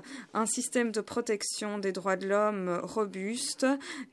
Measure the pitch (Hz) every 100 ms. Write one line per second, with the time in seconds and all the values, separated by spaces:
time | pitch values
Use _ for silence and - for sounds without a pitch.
0 | - 269 - 208 220 - - 254 233 214
1 | 208 240 233 208 - - 208 208 196 190
2 | 190 185 190 202 214 208 180 175 180 220
3 | 208 190 196 240 - - 262 277 - 277
4 | -